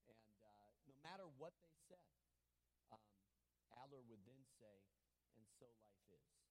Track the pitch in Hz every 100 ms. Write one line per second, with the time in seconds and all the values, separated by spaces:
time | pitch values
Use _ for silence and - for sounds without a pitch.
0 | - 113 110 107 107 104 104 113 147 135
1 | 156 190 180 131 160 - 170 156 - 180
2 | 160 - - - - - - - - 110
3 | 107 101 - - - - - 117 135 139
4 | 120 107 98 131 131 - 107 98 98 -
5 | - - - 113 110 - 127 113 107 98
6 | - 90 - - -